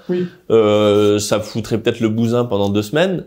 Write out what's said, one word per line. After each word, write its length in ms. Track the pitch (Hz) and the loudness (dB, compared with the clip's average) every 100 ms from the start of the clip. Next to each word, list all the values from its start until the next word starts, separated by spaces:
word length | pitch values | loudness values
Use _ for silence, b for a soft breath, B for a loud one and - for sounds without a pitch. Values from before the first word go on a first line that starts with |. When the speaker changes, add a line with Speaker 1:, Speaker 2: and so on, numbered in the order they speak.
| B | B
Speaker 1:
Oui. 160 | 180 180 B - | -6 -6 B 0
Speaker 2:
euh, 720 | 113 107 104 104 104 104 104 | 2 4 4 2 4 2 0
ça 200 | 104 107 | -2 -4
foutrait 380 | - 113 104 110 | -4 -8 -6 0
peut-être 220 | 120 117 | 0 0
le 100 | 110 | -2
bousin 360 | 110 117 120 120 | 0 0 0 0
pendant 240 | 101 101 | 0 0
deux 120 | 104 | 0
semaines, 440 | 104 151 190 180 | -2 -2 -2 -2